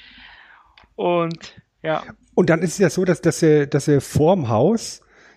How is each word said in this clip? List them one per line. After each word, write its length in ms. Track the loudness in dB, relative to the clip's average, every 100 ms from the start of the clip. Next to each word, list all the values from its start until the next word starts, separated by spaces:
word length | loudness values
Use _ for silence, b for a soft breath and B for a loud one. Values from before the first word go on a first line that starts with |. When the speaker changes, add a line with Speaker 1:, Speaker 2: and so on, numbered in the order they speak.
| B B B B B B B B _
Speaker 1:
Und, 680 | -6 -2 0 -2 -6 -16 -20 _ _
ja. 220 | -6 -6 -8 -18 _
Speaker 2:
Und 160 | 0 2
dann 100 | 0
ist 100 | -2
es 60 | 0
ja 100 | 0
so, 160 | 0
dass, 160 | -2 0
dass 200 | -2 0
sie, 260 | 2 2 2
dass 200 | -2 0
sie 140 | 0
vorm 480 | 0 0 2 2 0
Haus 520 | 0 2 0 -4 -16 b b b